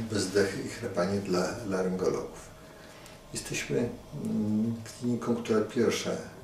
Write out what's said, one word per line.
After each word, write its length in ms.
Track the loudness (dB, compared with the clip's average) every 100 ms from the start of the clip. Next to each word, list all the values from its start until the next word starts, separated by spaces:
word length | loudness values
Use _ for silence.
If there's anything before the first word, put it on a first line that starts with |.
| 4
Bezdechy 520 | 0 2 4 4 2
i 60 | -6
chrapanie 500 | -6 -4 0 2 2
dla 300 | 2 2 2 -2 -2
laryngologów. 800 | 0 2 2 2 2 -2 -8 -16 -18 -18 -18 -18 -18 -18 -18 -12
Jesteśmy, 560 | -8 -4 -4 0 0 0 -2 -10 -6
mm, 500 | -2 0 2 4 2 0
kliniką, 520 | -6 -4 0 0 2 0
która 240 | 4 4
pierwsza 500 | 4 4 4 4 0 -4 -6 -12